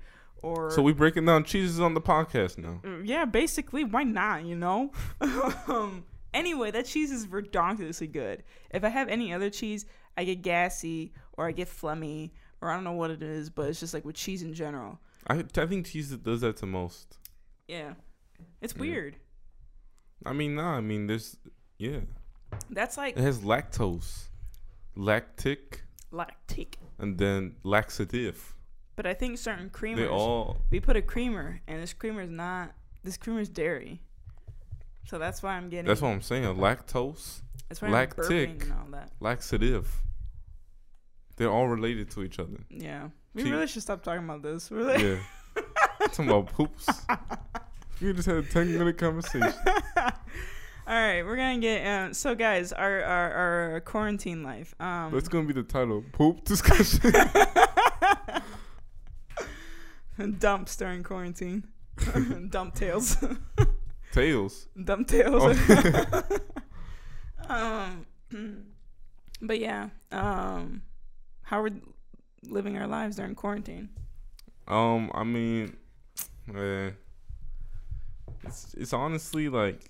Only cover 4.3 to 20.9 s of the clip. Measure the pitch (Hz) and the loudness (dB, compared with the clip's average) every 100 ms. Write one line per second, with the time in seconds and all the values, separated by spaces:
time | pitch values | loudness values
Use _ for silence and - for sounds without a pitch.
4.3 | 170 170 170 175 196 277 - - - 294 | 0 -4 -2 0 0 0 -4 -8 -2 0
5.3 | 262 262 262 - 240 208 185 - - - | 2 0 -2 -2 -2 -2 -6 -14 -16 -6
6.3 | 247 349 311 214 214 262 302 294 262 208 | -2 0 0 -2 -2 -2 0 0 -2 -6
7.3 | 190 202 196 175 214 160 165 160 151 104 | -8 -2 0 2 0 -4 -6 -6 -4 -4
8.3 | 92 - - - 185 214 254 254 226 226 | -6 -12 -20 -8 -2 0 0 0 -2 -2
9.3 | 175 202 202 214 208 - - - - 180 | -2 -4 -4 -6 -6 -10 -18 -12 -6 -4
10.3 | 185 175 170 180 - 165 165 160 - - | -2 0 2 2 -2 -6 -6 -8 -14 -14
11.3 | - 165 170 180 - 160 156 156 151 156 | -6 -4 -4 -8 -6 -6 -4 -6 -8 -10
12.3 | - - - 170 170 185 175 165 156 156 | -14 -20 -8 -4 -4 -4 -4 -4 -4 -8
13.3 | 156 151 - 147 156 165 160 151 147 - | -8 -6 -4 -4 -4 -8 -8 -8 -8 -8
14.3 | 190 165 160 151 143 104 - - - - | -6 -8 -8 -8 -8 -10 -14 -20 -12 -2
15.3 | 123 113 - 160 196 165 156 143 127 113 | 0 0 0 2 0 -4 -6 -6 -6 -2
16.3 | 117 117 107 98 92 87 - - - - | 0 0 -2 -4 -4 -4 -8 -20 -20 -20
17.3 | - - - - 165 147 - - - _ | -20 -20 -20 -14 -12 -12 -14 -20 -20 _
18.3 | - 170 - 226 - 294 311 143 - - | -20 -20 -12 -10 -6 -6 -4 -8 -12 -20
19.3 | - - - - - - - - - - | -20 -20 -20 -20 -20 -20 -20 -20 -14 -6
20.3 | 139 147 147 175 139 107 | -4 -2 -2 -2 -2 -2